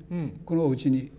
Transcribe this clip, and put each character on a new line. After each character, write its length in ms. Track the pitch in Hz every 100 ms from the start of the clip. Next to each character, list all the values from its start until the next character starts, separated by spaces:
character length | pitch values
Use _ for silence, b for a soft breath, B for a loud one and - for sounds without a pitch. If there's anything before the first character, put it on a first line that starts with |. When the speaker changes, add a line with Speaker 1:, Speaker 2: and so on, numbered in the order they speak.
| -
Speaker 1:
う 40 |
ん。 260 | 175 147 -
Speaker 2:
こ 100 | -
の 120 | 165 156
お 20 |
家 220 | 127 147
に。 200 | 131 131